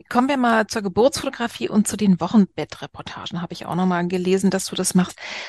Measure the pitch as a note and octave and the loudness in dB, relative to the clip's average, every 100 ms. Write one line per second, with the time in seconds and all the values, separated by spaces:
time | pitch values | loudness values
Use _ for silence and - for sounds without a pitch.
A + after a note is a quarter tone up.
0 | - A#3+ C4+ C#4 A#3+ A3 G#3+ A3+ G3+ F#3 | -4 0 2 2 2 2 0 -4 -2 2
1 | C4 - C#4 - A#3 - - G#3+ - G#3 | 2 2 -6 -4 -6 -6 -2 0 0 2
2 | G3+ F3 F3 - - - D3 - C#3+ - | 2 2 4 4 4 0 -8 -10 -14 -14
3 | - - - E3+ E3+ F3+ - F3 F#3 F3 | -14 -12 -10 -8 -8 -10 -4 0 2 2
4 | F3 F#3 F3+ F#3+ F#3+ F#3+ - - F#3 F#3 | 0 0 2 2 4 2 -2 -4 2 2
5 | F3+ - - - | 2 -2 -12 -12